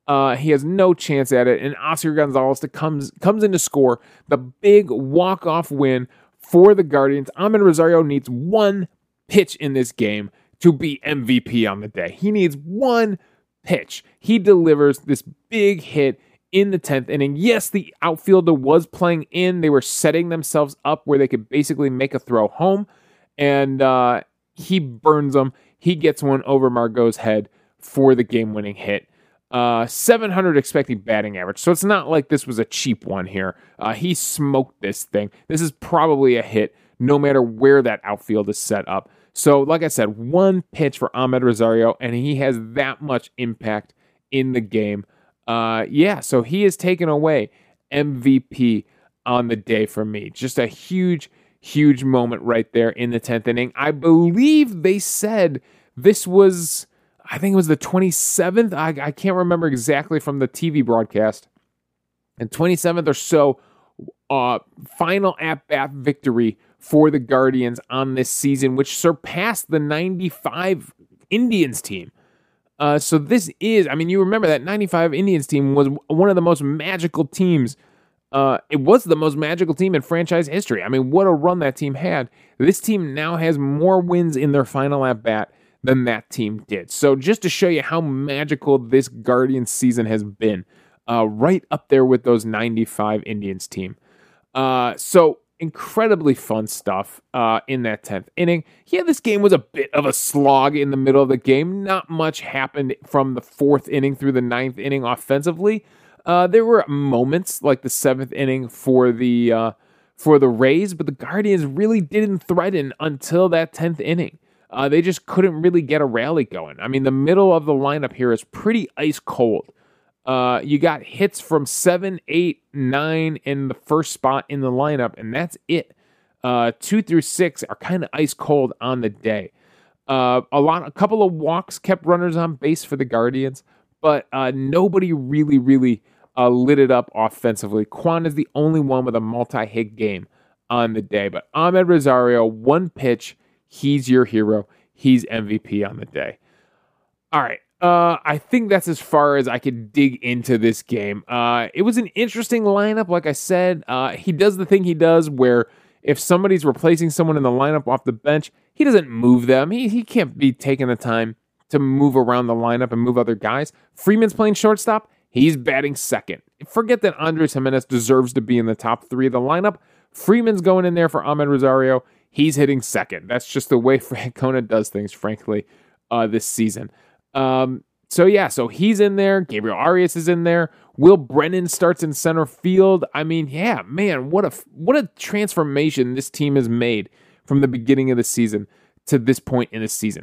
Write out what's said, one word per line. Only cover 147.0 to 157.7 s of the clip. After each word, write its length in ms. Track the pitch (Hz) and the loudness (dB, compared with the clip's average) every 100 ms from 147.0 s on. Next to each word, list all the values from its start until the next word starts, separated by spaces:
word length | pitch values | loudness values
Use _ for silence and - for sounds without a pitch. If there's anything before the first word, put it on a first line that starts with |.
| _ _ _ | _ _ _
All 80 | 151 | -2
right. 180 | 131 - _ - | -2 -6 _ -2
Uh, 360 | 175 175 170 170 | 2 4 2 0
I 140 | 151 151 | -4 -6
think 320 | - 247 220 | -2 -2 0
that's 180 | 196 175 | 0 -2
as 140 | 156 | -8
far 340 | - 156 147 139 | 0 2 4 2
as 100 | 123 | 0
I 140 | 120 | -4
could 320 | 139 120 107 | -4 -6 -4
dig 240 | 143 139 120 | 0 0 0
into 340 | 123 123 120 117 | -6 -4 0 2
this 240 | 113 110 | 2 -2
game. 440 | - 120 101 104 - | -6 -6 -6 -8 -6
Uh, 400 | 123 120 120 113 | -2 0 0 -2
it 80 | - | -2
was 160 | 208 233 | 0 0
an 100 | 208 | -2
interesting 560 | - 233 220 226 233 | -4 -4 -4 -4 0
lineup, 460 | 208 202 208 220 190 | 0 2 0 -2 -2
like 160 | 175 156 | -2 -2
I 80 | |
said. 500 | 139 - 180 185 165 - | -6 -2 0 0 -2 -4
Uh, 220 | 127 131 | -4 -4
he 200 | - - | -6 -4
does 240 | 156 208 190 | 2 2 0
the 100 | 180 | 2
thing 200 | 196 180 | 2 2
he 80 | |
does 360 | 160 165 165 156 | 2 4 4 2
where 360 | 135 127 120 117 _ _ _ | 2 2 2 0 _ _ _
if 160 | - 147 | -4 -2
somebody's 460 | - 180 196 185 | 2 2 2 2
replacing 460 | 147 120 165 165 170 | 0 2 2 2 0
someone 260 | 147 160 151 | 0 0 0
in 80 | |
the 60 | 131 | 2
lineup 360 | 123 143 | 2 0